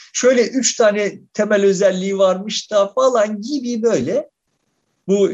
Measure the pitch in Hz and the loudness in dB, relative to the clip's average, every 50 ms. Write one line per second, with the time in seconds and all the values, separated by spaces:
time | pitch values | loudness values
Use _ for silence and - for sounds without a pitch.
0 | - - - - - 247 262 240 226 196 - 262 233 - - - 233 208 202 208 | -20 -12 -8 0 2 2 4 4 2 0 0 -2 -2 -2 0 2 2 2 2 0
1 | 208 196 - - - _ - - 208 208 214 202 202 196 190 175 202 190 190 185 | -2 -4 -6 -10 -20 _ -6 -4 -2 0 2 2 4 2 2 4 2 2 2 0
2 | 185 196 196 190 196 185 185 185 202 220 220 - - - 214 208 196 196 - 254 | -4 -4 0 2 2 2 2 0 -4 -8 -8 -8 -8 -2 0 0 0 0 0 0
3 | 262 262 247 226 208 214 214 208 208 254 294 277 247 240 240 226 220 226 208 151 | 0 2 2 2 0 0 -2 -8 -8 -8 -8 -6 -6 -6 -6 -2 0 0 0 0
4 | 120 147 202 277 311 - _ _ _ _ _ _ _ _ _ _ _ _ _ _ | -2 -2 -4 -4 -4 -6 _ _ _ _ _ _ _ _ _ _ _ _ _ _
5 | - - 196 202 196 175 | -4 -2 0 2 2 0